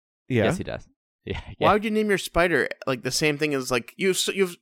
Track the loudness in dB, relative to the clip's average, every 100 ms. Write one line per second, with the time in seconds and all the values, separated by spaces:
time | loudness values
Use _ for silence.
0 | _ _ _ 2 2 0 -6 -10 -12 _
1 | _ _ -10 -10 -10 0 2 2 2 -2
2 | 0 -2 0 0 2 2 0 -2 -4 -4
3 | -2 0 0 0 0 -2 0 -2 -4 -2
4 | 0 0 -2 0 -2 -2